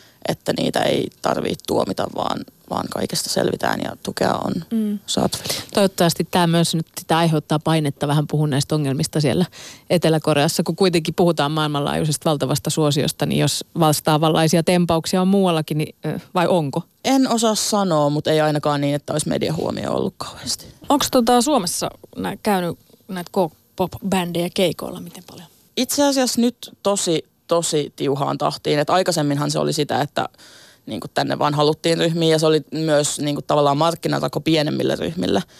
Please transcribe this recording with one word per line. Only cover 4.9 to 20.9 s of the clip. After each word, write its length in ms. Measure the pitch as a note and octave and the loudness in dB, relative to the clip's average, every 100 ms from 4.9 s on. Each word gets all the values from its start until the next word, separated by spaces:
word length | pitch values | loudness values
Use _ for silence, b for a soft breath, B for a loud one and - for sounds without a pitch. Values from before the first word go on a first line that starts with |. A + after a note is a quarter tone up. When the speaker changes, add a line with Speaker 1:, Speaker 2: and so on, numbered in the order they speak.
| G#3 - | -4 -4
Speaker 1:
saatavilla. 560 | - - - - - - | -2 -2 -2 -8 -8 -4
Speaker 2:
Toivottavasti 540 | - G3 - E3+ - E3+ | 0 2 2 0 0 -2
tää 160 | F#3 E3+ | 2 4
myös 280 | E3+ E3 | 4 2
nyt 120 | E3 - - | 0 -4 -8
sitä 180 | - D#3+ | 0 2
aiheuttaa 400 | E3+ D#3 - D3+ | 4 2 0 -2
painetta 500 | D#3+ D#3+ D3 - C#3+ | 0 0 0 -2 0
vähän 180 | D3 D3+ | 0 0
puhua 200 | D3+ D3+ | 0 2
näistä 280 | C#3 - | 0 0
ongelmista 460 | D#3 C#3 C3 D#3+ D#3 | 0 0 -2 -2 0
siellä 240 | C#3+ D#3+ F3+ B B B B | 2 2 0 B B B B
Etelä-Koreassa, 720 | F3+ E3 D#3+ D#3 C#3+ D#3 - | 2 2 2 2 2 2 0
kun 140 | F3+ E3 | -2 2
kuitenkin 380 | F#3+ E3+ D#3+ | 2 2 -2
puhutaan 380 | E3 F3 D#3+ C#3+ | 2 2 2 0
maailmanlaajuisesta 760 | D#3 D3+ C#3+ C#3+ D3+ D#3 D3 E3+ | 0 0 -2 -2 0 -2 0 0
valtavasta 400 | C#3+ C3+ D3 - | 0 0 -2 -2
suosiosta, 560 | D#3 D3+ D3 D#3+ - D3+ | 0 2 2 0 -2 -2
niin 120 | D3 | 0
jos 260 | C#3+ - - E3 | 0 -2 -6 0
vastaavanlaisia 840 | D#3 D3+ - D3+ D#3 D#3+ D#3+ E3+ | 2 2 2 2 4 4 4 2
tempauksia 600 | E3 F3+ E3+ E3 D#3 F#3 | 4 2 4 0 0 0
on 60 | F#3 | 2
muuallakin, 500 | G3+ F#3 E3 D#3 D3+ | 4 2 0 0 -2
niin, 160 | D#3 - D#3 | -4 -6 -8
ö, 140 | E3 - | -8 -4
vai 120 | F#3 E3+ | 0 2
onko? 360 | F3+ C#3+ E3 - _ | 2 0 -4 -8 _
Speaker 1:
En 240 | B3 C4+ C4 | 0 2 2
osaa 260 | A3+ A3+ | 2 2
sanoa, 560 | G#3 - G#3 F#3+ D#3 D3 | 0 0 0 2 2 2
mut 160 | D3 D3 | 0 2
ei 140 | D#3 | 2
ainakaan 400 | D3+ D3 D3+ C#3+ | 2 2 0 0
niin, 140 | C#3+ | 0
että 180 | C#3+ - | -2 -2
olisi 160 | D3+ D#3+ | -4 -2
mediahuomio 640 | - - D#3+ - - - | -2 -2 -2 -4 -4 -4
ollut 220 | B1+ G3 - | -2 -4 -6
kauheasti. 480 | - - B3+ - - - | -14 -10 -8 -8 -10 -10
Speaker 3:
Onks 220 | - | 0